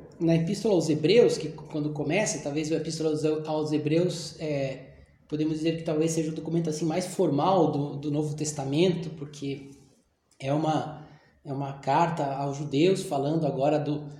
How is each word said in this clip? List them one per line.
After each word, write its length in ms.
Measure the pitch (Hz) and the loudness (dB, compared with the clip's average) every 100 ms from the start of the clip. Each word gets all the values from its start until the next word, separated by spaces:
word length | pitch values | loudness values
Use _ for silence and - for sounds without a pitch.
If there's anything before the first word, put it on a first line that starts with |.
| - - | -16 -2
na 160 | 165 165 | 4 4
Epístola 380 | 165 202 226 | 2 0 2
aos 160 | 190 160 | 2 2
Hebreus, 480 | 147 156 220 202 - | 2 6 8 8 4
que 120 | 151 | -4
quando 420 | - - 156 147 | -8 -8 -4 -4
começa, 520 | 147 139 170 160 139 | -4 0 0 0 -2
talvez 260 | 147 147 151 | -4 -4 -2
a 60 | 160 | -2
Epístola 360 | 160 - 156 | -2 -4 -2
aos, 360 | 151 156 151 - | 0 0 0 -2
aos 240 | 156 143 | -2 0
Hebreus, 640 | 147 147 160 180 - - - | 0 2 2 2 -2 -10 -8
é, 480 | 156 143 135 - - - - _ _ | -4 -2 -4 -6 -14 -20 -20 _ _
podemos 280 | 151 156 151 | -2 -2 0
dizer 200 | 165 165 | 0 -2
que 60 | |
talvez 280 | - 156 165 | 0 0 2
seja 200 | 165 160 | 0 -2
o 40 | 160 | -4
documento 340 | - 170 160 | -2 -2 -2
assim 160 | 151 165 | -2 -2
mais 220 | 170 180 | -2 -2
formal 640 | - 175 139 165 190 151 | 0 2 2 4 4 4
do, 240 | 143 143 139 | 2 -4 -6
do 160 | 151 | -4
Novo 240 | 147 151 - | -2 -2 -4
Testamento, 720 | 147 - 135 143 185 170 160 | -6 -4 -2 2 2 2 -6
porque 600 | - 143 - 139 139 - - - _ _ _ _ _ | -10 -14 -10 -8 -8 -10 -20 -20 _ _ _ _ _
é 160 | 135 | -2
uma, 540 | 151 156 147 - - - - _ _ | 0 2 0 -2 -8 -16 -20 _ _
é 80 | 147 | -8
uma 220 | 135 139 | -6 -6
carta 640 | 139 - 143 170 165 139 139 | -4 0 4 4 2 -2 -2
aos 220 | 143 139 | -4 -4
judeus 460 | 156 135 175 190 | -2 4 4 4
falando 440 | - 139 139 160 143 | 0 -2 0 0 0
agora 320 | 127 139 151 | 2 2 2
do, 280 | 147 147 - - | 0 -4 -6 -14